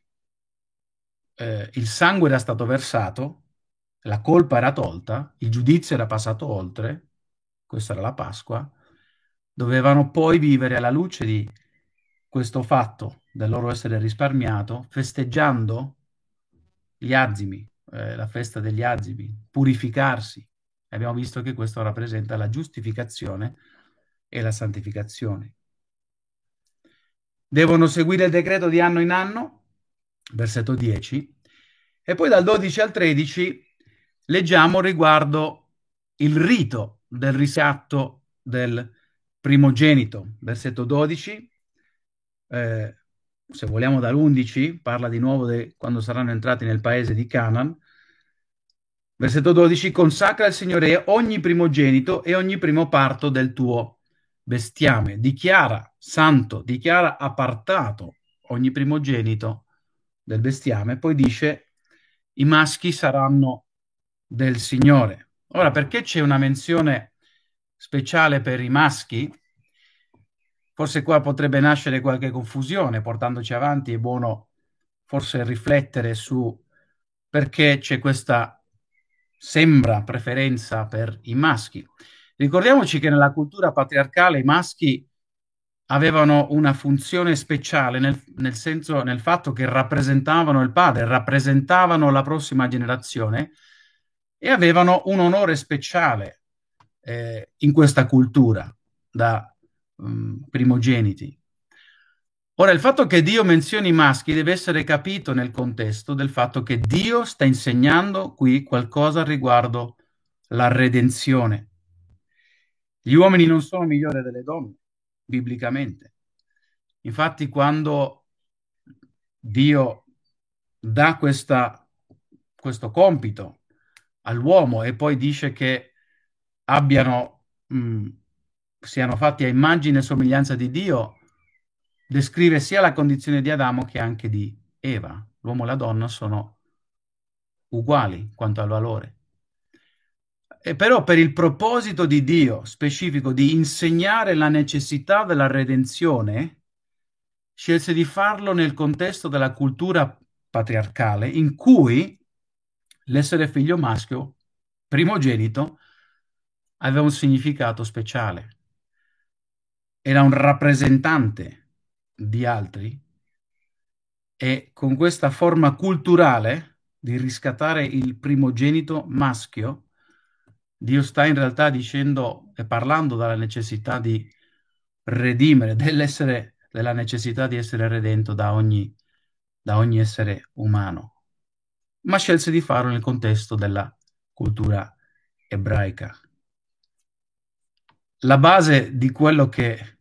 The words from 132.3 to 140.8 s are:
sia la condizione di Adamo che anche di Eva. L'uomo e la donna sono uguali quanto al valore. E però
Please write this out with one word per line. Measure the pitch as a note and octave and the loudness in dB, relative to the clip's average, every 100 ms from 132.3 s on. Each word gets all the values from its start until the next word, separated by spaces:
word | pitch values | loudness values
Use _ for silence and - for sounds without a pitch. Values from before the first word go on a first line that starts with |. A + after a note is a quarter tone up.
| E3+ F3 D#3 | 2 4 4
sia | C#3+ G3 | 0 2
la | F3 | 2
condizione | D3 C#3+ C3+ D3 C#3+ | 2 0 -2 -2 -2
di | C#3 | -2
Adamo | D3 B2+ B2 | -2 -2 -2
che | B2+ - | -6 -6
anche | A#2 A2+ A2+ | -6 -6 -6
di | G#2 G2+ - _ _ | -6 -6 -12 _ _
Eva. | C3+ A2 - F2 G#2+ _ | -8 -6 -8 -16 -20 _
L'uomo | A#2 B2 | -8 -6
e | A#2 | -6
la | C3+ | -4
donna | A#2 A2 A#2 | -4 -4 -6
sono | - G#2 G#2 G#2 _ _ _ _ _ _ _ _ _ _ _ - | -8 -6 -6 -8 _ _ _ _ _ _ _ _ _ _ _ -10
uguali | A#2 A#2 C#3+ G#2 F2+ G#2+ | -6 0 0 0 -6 -14
quanto | - A2 G#2 | -8 -6 -4
al | G#2 | -4
valore. | A2 A2+ G#2+ - _ _ _ _ _ _ _ _ _ _ _ _ _ _ - | -4 -4 -8 -12 _ _ _ _ _ _ _ _ _ _ _ _ _ _ -14
E | E3 | -10
però | - | -2